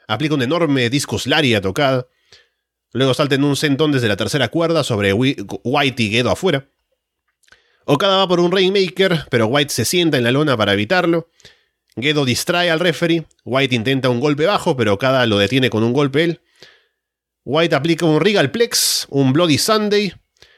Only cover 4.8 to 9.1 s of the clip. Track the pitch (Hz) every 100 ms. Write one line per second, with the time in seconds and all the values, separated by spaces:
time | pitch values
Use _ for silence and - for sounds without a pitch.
4.8 | 135 107 98 101 131 143 101 104 120 143
5.8 | 139 123 107 117 117 - 185 139 - _
6.8 | _ _ _ _ _ _ _ _ _ _
7.8 | - 139 196 190 185 175 175 196 185 202
8.8 | 185 - 190